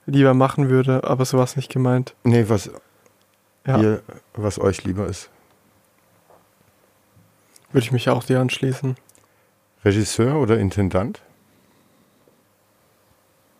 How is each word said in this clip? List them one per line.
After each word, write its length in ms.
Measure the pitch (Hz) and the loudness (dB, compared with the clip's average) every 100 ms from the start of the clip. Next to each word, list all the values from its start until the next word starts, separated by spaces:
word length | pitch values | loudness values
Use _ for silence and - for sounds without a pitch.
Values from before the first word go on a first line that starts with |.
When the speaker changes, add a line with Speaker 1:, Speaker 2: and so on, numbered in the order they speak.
| - | -2
Speaker 1:
lieber 280 | 139 135 131 | 4 6 6
machen 340 | 135 - 135 | 2 2 2
würde, 340 | 131 131 131 - | 2 2 0 0
aber 200 | 139 127 | -2 0
so 120 | 139 | 0
war's 160 | 127 139 | 0 -2
nicht 160 | - | -6
gemeint. 420 | 135 127 127 127 - | -2 0 0 -2 -4
Speaker 2:
Nee, 220 | 120 120 107 | 2 4 4
was 200 | 104 - - _ _ _ _ _ _ _ _ - | 0 -4 -16 _ _ _ _ _ _ _ _ -2
Speaker 1:
Ja. 140 | 131 | 2
Speaker 2:
ihr, 200 | 107 107 - - _ | 2 0 -6 -20 _
was 260 | - 104 - | -8 -6 -2
euch 240 | 98 92 | -2 -2
lieber 240 | 95 95 92 | -4 -6 -6
ist. 220 | 92 - _ _ _ _ _ _ _ _ _ _ _ _ _ _ _ _ _ _ _ _ _ _ - _ | -8 -14 _ _ _ _ _ _ _ _ _ _ _ _ _ _ _ _ _ _ _ _ _ _ -20 _
Speaker 1:
Würde 140 | 135 117 | -2 0
ich 60 | |
mich 180 | 127 131 | -2 0
auch 140 | 127 | -2
dir 160 | - 127 | 0 0
anschließen. 560 | 127 - 135 127 131 131 _ _ _ _ _ _ _ _ 104 | 0 -2 -4 -4 -6 -8 _ _ _ _ _ _ _ _ 0
Speaker 2:
Regisseur 500 | 101 104 - 120 151 | 0 0 0 0 0
oder 200 | 113 113 | 0 0
Intendant? 640 | 98 104 95 90 104 - _ _ _ _ _ _ _ _ _ _ _ _ _ _ _ _ _ _ _ _ _ _ _ _ | 0 -2 -2 -2 -4 -8 _ _ _ _ _ _ _ _ _ _ _ _ _ _ _ _ _ _ _ _ _ _ _ _